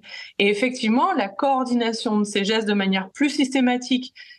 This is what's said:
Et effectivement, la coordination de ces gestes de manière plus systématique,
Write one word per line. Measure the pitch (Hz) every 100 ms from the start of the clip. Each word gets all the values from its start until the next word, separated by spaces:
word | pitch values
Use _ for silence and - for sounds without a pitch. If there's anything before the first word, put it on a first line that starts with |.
| - - - -
Et | 202
effectivement, | 202 254 254 220 240 359
la | 320 196
coordination | - 277 262 247 240 226 226 233 208
de |
ces | 208 202
gestes | 196 220 208
de |
manière | 202 190 190 190
plus | - 285
systématique, | 294 262 269 247 247 247 254 254 - -